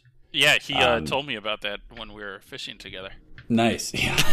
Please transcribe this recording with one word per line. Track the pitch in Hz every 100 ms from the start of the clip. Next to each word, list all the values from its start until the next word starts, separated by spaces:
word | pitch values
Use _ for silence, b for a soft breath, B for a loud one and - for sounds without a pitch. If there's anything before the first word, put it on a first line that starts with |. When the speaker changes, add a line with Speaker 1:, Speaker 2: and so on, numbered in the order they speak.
| _ _ -
Speaker 1:
Yeah, | 151 143 123
he, | -
uh, | 139 131 117
Speaker 2:
Um, | 78
Speaker 1:
told | 139 147
me | 113
about | 104 107
that | 104 101 - 117
when | 110
we | 104
were | 104 98
fishing | - 131 - 110
together. | - 95 95 - - - -
Speaker 2:
Nice. | 117 117 95 -
<laughs> | -
Yeah, | - - -